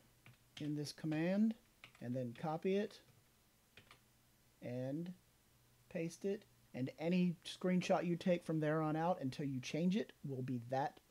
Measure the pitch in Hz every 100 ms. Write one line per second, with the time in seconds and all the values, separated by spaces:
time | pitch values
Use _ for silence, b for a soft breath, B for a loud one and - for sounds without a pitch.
0 | - _ - - _ - 151 147 147 -
1 | 160 151 170 196 220 - - _ - -
2 | 120 127 123 120 170 160 190 196 214 -
3 | - - _ _ _ _ _ - - -
4 | _ _ _ _ _ - 117 123 131 147
5 | 175 180 _ _ _ _ _ _ - 180
6 | 165 - 196 202 - _ _ 123 131 -
7 | 160 180 180 165 - - 185 180 175 170
8 | 170 170 180 175 - 160 151 156 156 156
9 | 170 185 135 131 143 131 - 151 175 208
10 | - - 143 127 131 123 117 131 147 -
11 | -